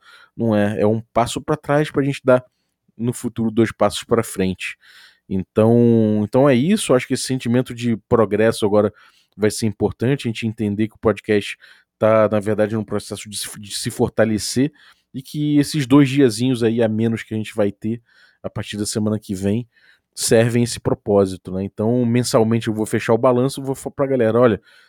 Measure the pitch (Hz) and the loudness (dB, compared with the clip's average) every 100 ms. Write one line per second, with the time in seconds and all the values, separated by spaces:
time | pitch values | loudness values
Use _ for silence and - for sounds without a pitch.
0 | _ - _ - 117 107 101 95 104 113 | _ -20 _ -6 0 2 0 0 0 0
1 | 113 - 117 - - 151 - 147 151 - | -2 -2 -2 -4 -6 -6 -2 -2 0 -2
2 | 139 139 131 127 - _ _ _ _ _ | -2 -2 2 2 2 _ _ _ _ _
3 | 120 117 120 - 113 110 110 - 104 - | -6 -4 -8 -4 -4 0 0 2 -2 -2
4 | - 117 113 - 95 92 - - _ - | -2 -2 -2 -4 -4 -4 -10 -14 _ -20
5 | - _ _ 95 92 - 110 120 120 117 | -20 _ _ -6 -2 2 4 6 6 4
6 | 110 107 104 127 143 123 147 208 - 127 | 4 2 0 2 4 4 2 0 2 0
7 | - 127 - 131 123 120 127 120 120 113 | 2 -6 -4 -6 0 0 0 -4 -4 -4
8 | _ 117 107 101 110 110 104 104 101 - | _ 0 2 2 0 2 0 2 0 -4
9 | _ _ _ - 104 - 113 101 104 - | _ _ _ -2 -2 -2 -6 -2 -4 -2
10 | 117 143 120 110 113 107 107 101 107 - | -4 -2 -4 -6 -6 -4 -4 -2 -4 -2
11 | - 101 - 104 98 - - - _ _ | -2 -2 0 -2 -2 -14 -18 -20 _ _
12 | 110 110 107 107 98 101 107 110 104 104 | 2 4 2 0 -2 -2 0 -2 -6 -8
13 | - 101 107 101 - - 101 - - - | -8 -14 -12 -12 -12 -14 -14 -10 -10 -2
14 | 123 - 110 107 - - 139 - - _ | -4 0 0 0 -2 -2 -2 -4 -20 _
15 | _ 127 - 151 147 147 143 156 127 139 | _ -18 -12 -6 0 2 2 -2 4 4
16 | 139 139 135 104 123 123 113 113 113 110 | 4 4 2 2 -2 0 0 2 0 0
17 | 113 113 - 110 107 - 101 - 110 117 | -2 -2 -6 -8 -8 -4 -4 -2 -8 -8
18 | _ _ _ _ 98 - 104 104 104 117 | _ _ _ _ -12 -10 -10 -6 -4 -2
19 | 107 107 - 95 98 107 120 _ _ _ | -2 -4 -6 -4 -2 -2 -4 _ _ _
20 | _ - - 117 117 117 120 - - 104 | _ -8 2 4 4 2 0 -2 -4 -4
21 | - 101 98 92 - 92 98 - 107 123 | 2 2 2 -2 -10 -8 -8 -4 -2 0
22 | 120 117 120 139 117 113 110 107 110 113 | 0 0 2 2 2 0 -2 -4 -4 -4
23 | - 117 127 123 131 135 135 135 139 - | 0 2 2 2 0 -4 -8 -8 -10 -6
24 | 135 135 113 110 123 98 - _ | -2 0 2 4 4 2 -4 _